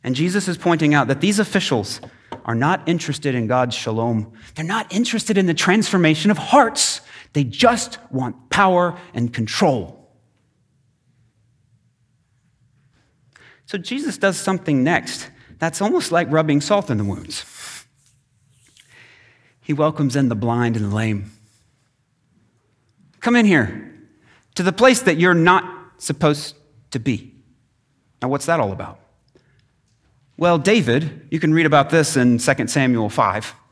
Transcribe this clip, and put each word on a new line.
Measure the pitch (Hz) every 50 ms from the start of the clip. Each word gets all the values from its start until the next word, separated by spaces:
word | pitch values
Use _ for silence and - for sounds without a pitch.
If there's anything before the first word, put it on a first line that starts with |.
| -
And | 123 127
Jesus | 135 160 180 180 208 - 185
is | 170
pointing | - - 175 170 156 160 147 147
out | 147 127
that | 110 135 139
these | - 202 208 208
officials | 208 - - 196 - - 143 113 98 - - - - - - _ _ _ - - -
are | - 113
not | 113 131 151 185 - - 160
interested | 175 165 - - 139 - - 143 127
in | 123 113
God's | 107 127 127 127 123 113
shalom. | - - 123 110 113 117 120 117 110 104 - - - - - -
They're | - 160
not | 165 196 226 202 -
interested | 180 202 240 - - 220 - - 214
in | 196 190
the | 175 160
transformation | - - - 185 220 202 - - 185 170 156 156 156 156 208
of | 208
hearts. | 151 - - - 285 247 226 220 - - - - - _ - - - - _
They | _ 147 139
just | 120 - - - 240 240 - - - - - - -
want | - 131 127 123 123 - _ _
power | - - 202 190 180 175 175 175 165 - - - -
and | 117 120 117 120
control. | - 113 104 - - 208 - 131 113 90 - - - _ _ _ _ _ _ _ _ _ _ _ _ _ _ _ _ _ _ _ _ _ _ _ _ _ _ _ _ _ _ _ _ _ _ _ _ _ _ _ _ _ _ _ _ _ _ _ _ _ _ _ _ _ _ _ _ _ _ _ _ _ _ _ _ _ _ _ _ _ - _ _ _
So | - -
Jesus | 196 170 - 247 277 294 294 180
does | - - 196 180
something | - - 196 190 180 - - 147 131 127
next | 151 175 139 - - - - - - _ _ _ _ -
that's | _ 160 165 160 -
almost | 196 214 359 349 - -
like | 165 170 170 113
rubbing | 147 156 160 151 143 147
salt | 143 - 214 202 - -
in | 123
the | 104 104
wounds. | 101 98 95 92 - - - - - - - - - - - - _ _ _ _ _ _ _ _ _ _ _ _ _ _ _ _ _ _ _ _ _ _ - - _ _ _ _ _ _ _ _ _ _ _
He | _ -
welcomes | 147 143 156 156 156 - 147 135 120
in | 143 135
the | 123 117
blind | 104 113 117 117 120 120 117 113
and | 110 104 101
the | 104
lame. | 107 113 110 107 101 98 - - _ _ _ _ _ _ _ _ _ _ _ _ _ _ _ _ _ _ _ _ _ _ _ _ _ _ _ _ _ _ _ _ _ _ _ _ _
"Come | - 233 240
in | 240 220
here | 208 180 143 110 95 - - - - - - - _ _ _ _ _ _ _ _ _ _
to | - 175
the | 190 185
place | 190 233 262 247 - -
that | 196 160
you're | 156 175 185 175
not | 170 160 180 185 185 180 - - - - - _
supposed | _ - - 156 - 170 151 147 147 - - - _ _ _ _ _ _ _
to | - 117
be." | 113 143 117 101 - - _ _ _ _ _ _ _ _ _ _ _ _ _ _ _ _ _ _
Now, | -
what's | 127 139 139 -
that | - 165 160
all | 117 98 98
about? | - 95 98 - _ _ _ _ _ _ _ _ _ _ _ _ _ _ _ _ _ _ _ _ _ _ _ _ _ _ _ _
Well, | - 170 175 175
David, | 160 135 196 214 233 147 120 117 143 160 147 - - - -
you | 165 160
can | - 156 156
read | 165 160
about | 156 151 143 135 139
this | 160 165 151 156 -
in | 139 123 123 120 117
Second | - - 135 - 120
Samuel | - - 147 135 127 123 117 110
five. | 101 - - 117 98 95 107 - - - _ _ _